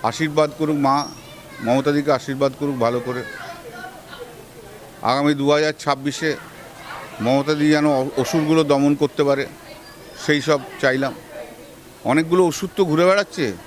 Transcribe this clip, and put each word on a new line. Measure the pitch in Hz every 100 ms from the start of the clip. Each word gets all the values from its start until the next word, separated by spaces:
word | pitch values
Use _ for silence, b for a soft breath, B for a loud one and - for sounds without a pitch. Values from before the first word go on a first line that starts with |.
আশীর্বাদ | 110 - 160 151 151 -
করুক | 156 147
মা, | 139 139 143 - - - - -
মমতাদিকে | 113 131 139 143 143
আশীর্বাদ | 135 - 135 139 131
করুক | 143 131
ভালো | 117 123
করে। | 120 123 120 - - - - - 740 - - 494 494 - - - - - - -
আগামী | 113 131 147
দু | 143 139
হাজার | 147 151 151
ছাব্বিশে | - 135 139 - 160 135 - - - - - - - -
মমতাদি | 110 135 139 151 151
যেন | 151 151
অ-, | 139 135 -
অসুরগুলো | 127 165 151 160
দমন | 147 143 143 147
করতে | 147 -
পারে, | 143 139 139 - - - - - - - -
সেই | 147
সব | 139 147 127 -
চাইলাম। | 139 131 135 - - - - - - - - -
অনেকগুলো | - 143 160 180 180
অসুর | - 185 -
তো | 185
ঘুরে | 156 175
বেড়াচ্ছে | 196 202 - 127 87